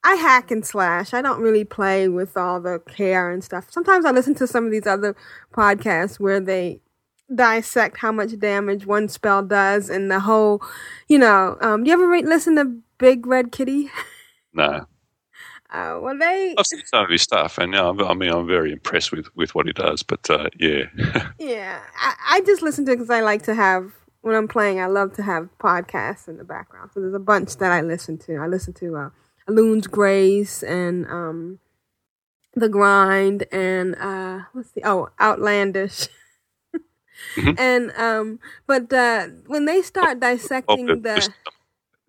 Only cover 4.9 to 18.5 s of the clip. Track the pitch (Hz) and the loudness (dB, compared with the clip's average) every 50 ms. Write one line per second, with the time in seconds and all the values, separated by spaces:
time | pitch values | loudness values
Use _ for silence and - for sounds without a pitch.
4.9 | 196 196 202 208 202 _ - - - - - _ - - 214 202 202 208 - 214 | -2 0 -2 -4 -6 _ -14 -20 -20 -20 -20 _ 0 2 4 4 4 2 0 0
5.9 | 185 160 175 202 - - 202 196 196 196 190 185 190 185 180 175 156 - _ _ | 0 0 0 -2 -4 -4 -2 0 0 0 0 -2 -2 -2 -2 -4 -8 -10 _ _
6.9 | _ _ _ _ _ _ _ _ 262 233 247 226 220 226 220 - - 247 220 180 | _ _ _ _ _ _ _ _ 0 2 2 4 4 0 -4 -2 0 0 0 0
7.9 | - - - 220 220 220 208 220 226 208 208 208 202 202 202 202 202 208 196 190 | -2 -4 -4 -2 -2 -2 -4 -4 -4 -4 -2 -2 -2 -2 -2 -2 -4 -6 -4 -2
8.9 | 202 208 214 208 - - - 214 202 196 202 190 208 202 196 196 202 208 196 190 | -2 0 0 -2 -6 -4 0 2 2 2 2 0 2 2 2 2 2 0 -2 -2
9.9 | 180 190 196 196 190 190 196 208 220 220 214 208 208 208 - - - - - - | -4 -4 -2 0 -2 0 2 2 4 4 4 4 2 0 -2 -10 -16 -16 -18 -18
10.9 | - - _ _ 302 285 262 226 208 196 190 185 - - - 226 214 214 233 285 | -20 -20 _ _ 6 6 8 8 8 6 4 2 -2 -2 0 0 0 2 2 4
11.9 | 330 349 370 349 349 349 254 302 320 330 330 339 320 302 285 262 240 233 _ _ | 4 4 6 4 4 2 4 2 2 2 4 4 2 4 2 0 -4 -8 _ _
12.9 | _ _ - 254 262 240 233 247 254 262 247 240 - - 269 247 269 285 294 277 | _ _ 6 6 6 6 2 0 0 0 0 -2 -4 -6 -4 -2 -2 -2 -4 -4
13.9 | - - - - - - - _ _ _ _ _ _ 82 76 73 73 73 - _ | -8 -14 -14 -14 -18 -20 -20 _ _ _ _ _ _ -2 -2 -2 -2 -6 -12 _
14.9 | _ _ _ _ _ _ _ _ _ - - - - - _ _ - - 90 82 | _ _ _ _ _ _ _ _ _ -20 -20 -20 -20 -20 _ _ -12 -10 -10 -8
15.9 | 82 85 - 254 269 277 320 339 370 392 392 370 330 - - - - 311 - - | -10 -8 -8 -10 -6 -2 -2 0 0 0 -2 -2 0 0 0 0 -2 -10 -10 0
16.9 | - 117 101 90 85 85 - - 120 98 76 - - - 87 90 95 98 92 87 | 0 0 2 2 2 0 2 2 2 0 0 0 -2 -4 -4 0 0 0 0 0
17.9 | 90 98 101 - 85 92 95 87 85 87 85 85 | 0 0 0 0 0 -2 0 0 0 0 0 0